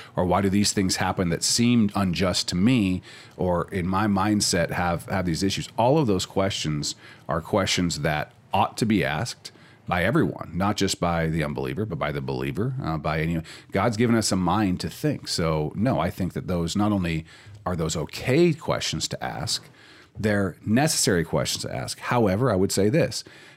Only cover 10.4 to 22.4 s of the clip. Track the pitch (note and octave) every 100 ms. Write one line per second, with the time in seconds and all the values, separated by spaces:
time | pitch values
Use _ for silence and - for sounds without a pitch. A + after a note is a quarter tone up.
10.4 | - E2+ G2+ G#2+ F#2+ - F2 E2+ D#2+ D#2+
11.4 | D2 C2+ C2 C#2+ A2 D#2+ D2 C#2+ C2+ C2
12.4 | C2+ D2 B2+ C3 E2 D#2 E2 D#2 D#2+ E2
13.4 | - - - F#2+ A2 G#2+ A#2+ A#2 - G2
14.4 | F2 G2+ G2+ F2 E2 - D3+ - - -
15.4 | E2 D#2+ D2+ F2+ B2 D2+ E2+ - F2 D2+
16.4 | C2+ F2 E2 G2 G#2+ G2+ E2+ E2 D#2+ -
17.4 | - - - F#2 D#3+ D#3+ C#2+ - - C#3
18.4 | F3 D#3+ - B1 - D#2+ - - B1+ -
19.4 | D2 - - - - - - - G#2+ G2+
20.4 | F#2+ - G2+ A2+ D#3 - - F2+ D#2+ D2+
21.4 | B1+ - - - - - - A#2+ G#2+ G2